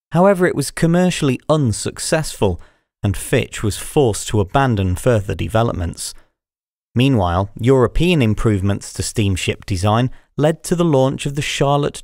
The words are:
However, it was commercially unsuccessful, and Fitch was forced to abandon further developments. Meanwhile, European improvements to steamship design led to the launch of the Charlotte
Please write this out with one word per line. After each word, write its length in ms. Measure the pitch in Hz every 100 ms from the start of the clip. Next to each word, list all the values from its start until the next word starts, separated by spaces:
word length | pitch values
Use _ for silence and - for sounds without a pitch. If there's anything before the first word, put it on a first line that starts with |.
| _
However, 380 | 165 196 185 180
it 80 | -
was 160 | 139
commercially 680 | - 165 175 180 - 143 123 -
unsuccessful, 1120 | 156 127 104 - - - 160 147 - 101 85 - _ _ _
and 120 | 107 -
Fitch 460 | - 131 - -
was 160 | 107 -
forced 480 | - 156 123 101 -
to 120 | 107
abandon 560 | 92 139 135 104 92 90
further 400 | 131 113 95 92
developments. 760 | 90 110 117 - 85 - - - _ _ _ _ _ _ _
Meanwhile, 580 | 117 135 123 87 87 98 -
European 600 | 117 135 117 - 170 170
improvements 720 | 110 107 117 101 98 101 -
to 80 | -
steamship 600 | - - 101 92 - -
design 460 | - 92 104 110 127 - _ -
led 280 | 147 160
to 100 | -
the 100 | 175
launch 400 | 175 135 131 -
of 120 | - 143
the 60 |
Charlotte 600 | - - 139 143 143 -